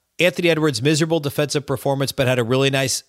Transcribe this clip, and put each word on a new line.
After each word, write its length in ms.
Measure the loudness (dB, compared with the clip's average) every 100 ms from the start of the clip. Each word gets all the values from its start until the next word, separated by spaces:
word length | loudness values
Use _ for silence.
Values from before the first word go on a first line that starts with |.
| _ 0
Anthony 320 | 0 2 0
Edwards, 320 | 2 0 0
miserable 380 | 0 2 2 0
defensive 480 | -2 -2 -2 -2 -4
performance, 460 | -4 -2 -2 -2
but 120 | -2 0
had 140 | 0
a 40 | 0
really 240 | 2 2
nice 340 | 0 -2 -4